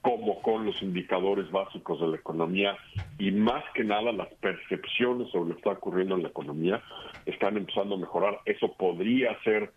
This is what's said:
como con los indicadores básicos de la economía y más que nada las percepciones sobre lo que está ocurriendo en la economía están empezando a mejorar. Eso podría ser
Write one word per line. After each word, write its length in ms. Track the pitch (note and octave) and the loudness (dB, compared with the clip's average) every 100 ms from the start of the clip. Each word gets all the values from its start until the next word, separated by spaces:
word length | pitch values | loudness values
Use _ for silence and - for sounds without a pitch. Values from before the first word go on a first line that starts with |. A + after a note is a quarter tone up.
como 420 | C3 A#2 A2 G2 | 2 2 0 0
con 240 | A2+ A2+ G#2+ | 2 2 0
los 140 | F#2+ | -2
indicadores 680 | G2 F2+ F2+ F#2 F#2 G2+ F2 | -2 -2 0 0 2 2 2
básicos 500 | F#2+ F#2+ F#2+ - D#2+ | 0 -2 -6 -6 -2
de 80 | D#2+ | 0
la 80 | D#2 | -2
economía 600 | - D#2+ E2 F#2 G2 G2 - - - - | -4 -2 0 2 2 0 -8 -10 -8 -2
y 120 | G2 | 0
más 340 | G2+ A2 C3+ - | 4 4 2 -4
que 100 | - | -2
nada 260 | A2 G#2 A2+ | 0 2 0
las 160 | G#2+ E2+ | -2 -6
percepciones 960 | - G2+ F2 - F#2 - - B2 B2 A#2+ | -4 -2 -2 -4 -6 -4 0 2 2 0
sobre 200 | F#2 E2+ | -2 -2
lo 40 | |
que 60 | E2+ | -2
está 100 | - | -2
ocurriendo 460 | G2 - F2+ F#2+ F#2+ | -2 -2 0 2 0
en 60 | |
la 40 | D#2+ | -2
economía 540 | D2 D2 D2 E2+ A2 - - - - - | -6 -6 -2 0 0 -4 -16 -16 -10 -8
están 300 | - G2+ G#2 | -2 0 0
empezando 380 | F#2 - G2+ | -2 -2 -2
a 40 | G2 | -2
mejorar. 420 | E2+ - G2+ G2+ | -2 2 2 0
Eso 280 | - G#2 A2 | -2 0 0
podría 600 | - F#2 E2+ - B2+ B2 G#2+ | 2 0 2 2 4 2 0
ser 280 | - G#2+ G#2 | 2 2 2